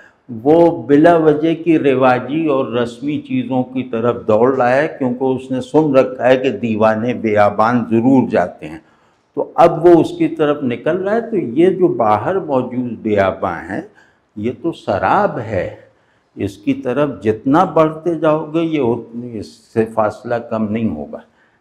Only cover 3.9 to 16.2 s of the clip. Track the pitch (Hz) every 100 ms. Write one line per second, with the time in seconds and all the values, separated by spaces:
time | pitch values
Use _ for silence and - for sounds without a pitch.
3.9 | 113 120 117 113 110 123 131 120 131 160
4.9 | - 127 123 131 127 - 131 123 147 156
5.9 | 135 127 - 117 131 131 104 117 107 110
6.9 | 110 120 107 110 104 104 101 110 123 110
7.9 | 113 120 135 92 101 90 - 78 80 _
8.9 | _ _ _ _ - - - 170 156 170
9.9 | 170 143 - 160 160 147 147 127 120 151
10.9 | 180 190 220 226 214 131 123 180 180 175
11.9 | 131 113 104 131 190 165 135 117 123 123
12.9 | 104 101 101 95 95 98 82 80 110 190
13.9 | _ _ _ _ - 107 127 165 156 -
14.9 | 98 92 165 208 143 110 98 78 - -
15.9 | _ _ _